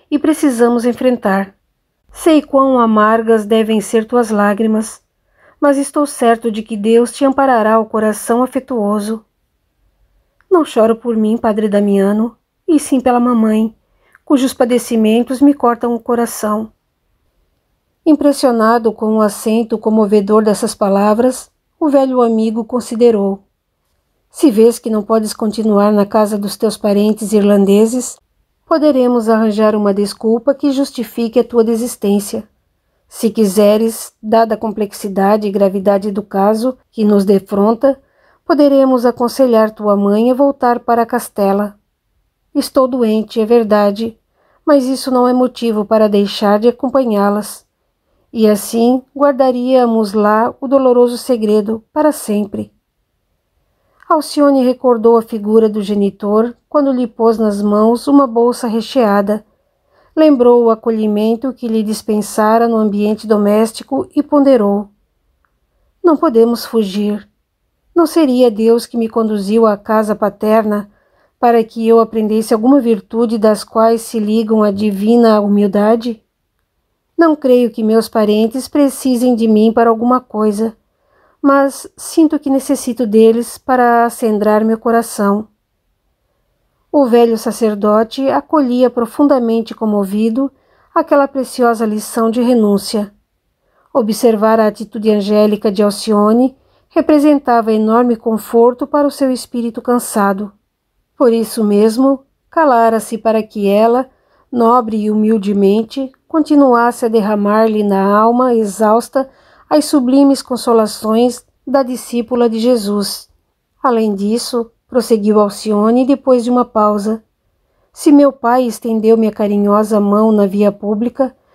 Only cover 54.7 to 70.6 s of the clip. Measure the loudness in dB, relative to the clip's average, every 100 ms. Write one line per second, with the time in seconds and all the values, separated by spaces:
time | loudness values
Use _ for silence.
54.7 | 0 0 2 2 2 0 -6 0 2 2
55.7 | 0 -4 -2 -2 -4 -2 -2 -2 -6 _
56.7 | -2 0 0 -4 -2 0 0 0 -2 0
57.7 | 2 2 0 2 2 2 0 0 -2 -4
58.7 | -6 -4 -2 0 0 -2 -4 -8 _ _
59.7 | _ _ _ _ 2 4 4 4 4 4
60.7 | 0 -2 -2 -2 0 -2 -2 -4 -8 -4
61.7 | -4 -4 -6 -4 -4 -4 -2 0 2 0
62.7 | 0 0 -2 -2 -2 -2 0 2 2 0
63.7 | -4 -8 -6 -6 -6 0 2 4 4 2
64.7 | -2 -6 _ _ _ _ _ _ _ _
65.7 | _ _ _ 0 0 0 2 2 0 -4
66.7 | -4 -4 -4 -4 -6 -10 _ _ _ _
67.7 | _ _ -2 0 2 0 2 2 2 2
68.7 | 0 -2 -6 -4 -2 -4 -4 -2 2 2
69.7 | 0 -2 0 0 -2 -4 -4 -2 0